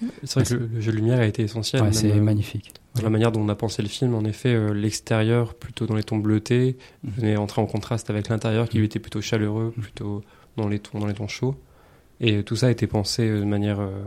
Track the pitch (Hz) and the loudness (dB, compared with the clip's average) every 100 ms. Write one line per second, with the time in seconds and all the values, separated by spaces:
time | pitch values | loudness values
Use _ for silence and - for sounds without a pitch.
0 | 233 - 139 135 120 123 117 117 110 110 | -10 -8 -4 0 2 0 -2 -2 0 2
1 | 110 127 110 104 107 113 104 135 107 107 | 4 4 2 2 -2 -2 -2 2 4 4
2 | 107 104 107 104 - 107 - - _ 117 | 4 4 4 2 -2 -6 -10 -20 _ -2
3 | 110 107 117 110 104 104 110 - 104 - | 2 4 4 2 0 0 -2 -4 -6 -2
4 | 131 113 107 101 127 117 107 104 104 - | 0 0 -2 -2 0 2 2 0 -2 -2
5 | - 113 110 120 117 - - - 110 107 | -2 2 4 2 0 -6 -12 -6 -2 -2
6 | 104 110 107 107 107 123 127 127 - - | 0 0 2 2 2 2 2 0 -10 -14
7 | 131 101 110 107 104 - 104 107 - 113 | -10 -2 0 2 0 0 0 -2 -4 -4
8 | - 104 101 113 113 110 117 117 104 107 | -2 -4 -2 -2 0 0 0 2 0 -2
9 | - 107 101 113 104 107 113 113 104 - | -6 -8 -2 0 0 -2 -4 -6 -10 -8
10 | 104 101 - - - - 104 104 - 104 | -8 -8 -10 -20 -12 -4 -2 -2 -4 -6
11 | 104 101 104 - 127 139 - - - - | -4 -4 -6 -4 -4 -4 -12 -20 -20 -20
12 | _ - 117 104 101 110 127 117 104 110 | _ -2 2 2 0 2 2 2 0 0
13 | 98 - 113 107 101 104 104 101 101 98 | 0 0 0 2 0 0 0 0 -4 -6